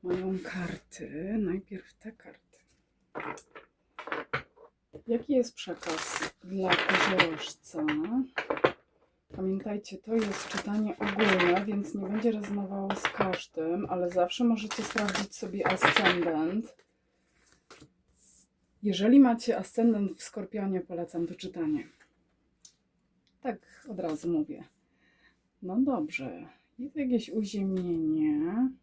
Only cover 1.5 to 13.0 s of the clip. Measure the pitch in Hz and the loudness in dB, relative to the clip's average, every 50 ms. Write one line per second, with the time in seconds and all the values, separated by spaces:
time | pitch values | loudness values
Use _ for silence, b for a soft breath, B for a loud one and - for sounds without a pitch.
1.5 | 175 196 190 _ 208 185 - - - _ - 214 226 _ - - - _ _ _ | 0 -2 -4 _ -12 -14 -12 -16 -20 _ -18 -18 -18 _ -20 -20 -20 _ _ _
2.5 | _ - _ _ - - _ _ _ _ _ _ _ - - - - - - _ | _ -20 _ _ -20 -20 _ _ _ _ _ _ _ -10 -8 -8 -10 -10 -14 _
3.5 | _ - - _ _ _ _ _ _ - - - - - - _ - - - _ | _ -20 -20 _ _ _ _ _ _ -16 -8 -6 -6 -6 -6 _ -6 -6 -6 _
4.5 | _ _ - - _ _ _ _ - - - - 233 240 - - 285 254 240 233 | _ _ -20 -20 _ _ _ _ -20 -18 -4 -2 -2 -2 2 4 4 4 4 2
5.5 | - - - - 170 - - 180 156 160 - - - - - - - _ - 180 | -2 -10 -8 -8 -8 -8 -4 -4 -4 -2 -2 -2 -2 -2 -4 -4 -8 _ -14 -8
6.5 | 190 196 190 185 180 185 - - 185 190 - 208 190 185 175 165 160 151 - - | -4 -2 2 2 2 2 2 2 2 4 4 4 4 4 2 2 2 -6 -8 -12
7.5 | - _ - - - 165 151 151 151 151 160 214 233 262 262 - _ - - - | -12 _ -14 -10 -6 -2 -2 0 0 0 -2 0 0 -2 -2 -2 _ -10 -4 -4
8.5 | - - - - - _ _ _ _ _ _ _ _ _ _ _ - - 190 190 | -4 2 2 2 0 _ _ _ _ _ _ _ _ _ _ _ -8 -4 -2 -2
9.5 | 190 190 - 220 202 208 208 - 196 190 _ 214 226 226 220 202 196 - - - | -2 -2 -4 -4 -6 -6 -8 -10 -16 -14 _ 0 0 0 2 0 -2 -6 -6 -6
10.5 | - 208 - 208 208 214 214 208 - - - 202 196 202 220 202 190 180 175 175 | -6 -6 -4 -2 -2 0 0 -2 -2 -4 -4 -4 0 2 4 4 6 6 6 4
11.5 | 175 190 202 208 202 202 202 - - 202 190 185 208 220 220 233 220 214 202 196 | 4 2 2 0 -2 -4 -4 -4 -6 -6 -4 -2 -4 0 2 2 0 0 -4 -4
12.5 | 202 202 196 190 196 196 196 196 208 - | -4 -4 -4 -4 -4 -6 -4 -4 -4 -2